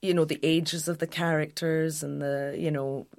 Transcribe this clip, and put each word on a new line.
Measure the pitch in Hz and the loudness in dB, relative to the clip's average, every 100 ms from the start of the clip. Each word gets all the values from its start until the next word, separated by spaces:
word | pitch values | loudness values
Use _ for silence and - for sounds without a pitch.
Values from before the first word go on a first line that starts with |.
you | 190 | 0
know, | 175 | 4
the | 156 160 | 4 2
ages | 160 160 165 170 160 | 2 2 2 -4 -4
of | 165 | -2
the | 165 | -4
characters | - 170 160 151 - 165 160 160 151 | -2 2 2 0 -2 0 2 0 -2
and | 143 143 | -6 -4
the, | 143 139 139 - | -2 -2 -4 -2
you | 160 | 0
know, | 151 135 135 - | 0 0 -4 -8